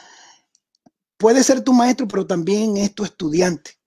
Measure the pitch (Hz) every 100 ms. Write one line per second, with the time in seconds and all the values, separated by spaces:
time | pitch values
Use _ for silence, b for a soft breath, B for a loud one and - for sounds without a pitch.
0 | b b b b b _ _ _ _ _
1 | _ - 214 262 254 254 220 247 247 254
2 | 226 196 190 180 165 208 220 202 202 -
3 | 208 - 160 160 180 160 - _